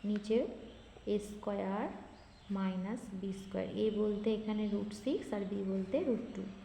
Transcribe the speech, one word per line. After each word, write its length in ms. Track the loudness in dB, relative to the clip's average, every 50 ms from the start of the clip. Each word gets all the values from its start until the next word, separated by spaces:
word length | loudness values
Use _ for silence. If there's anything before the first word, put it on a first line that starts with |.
| 2 2
নিচে 280 | 2 2 2 4 4 4 4 4 -2 -8 -12 -12 -14 -16 -18 -18 -18 -8 -2 2 2
এ 20 | 2 0 -2
স্কয়ার 560 | -8 -6 -4 -2 0 0 0 2 2 0 0 -2 -4 -8 -12 -14 -16 -18 -18 -20 -20 -20 -6 -2 0
মাইনাস 440 | 2 2 2 2 0 0 0 -2 -4 -4 -6 -6 -4
বি 100 | -4 -4 -4 -4
স্কয়ার। 260 | -6 -4 -2 0 0 0 2 2 2
a 20 | 4 4 4
বলতে 260 | 2 2 2 2 2 2 2
এখানে 260 | 2 0 0 0 2 2 2 2
রুট 180 | 2 0 -2 -6 -4 0
সিক্স 240 | 0 0 0 0 -2 -2
আর 80 | 0 0 0
b 20 | 0 0 0 2
বলতে 260 | 2 0 2 2 2 2 4 4
রুট 140 | 2 2 0 -4 -6
টু 80 | -6 -6 -6 -8 -12 -14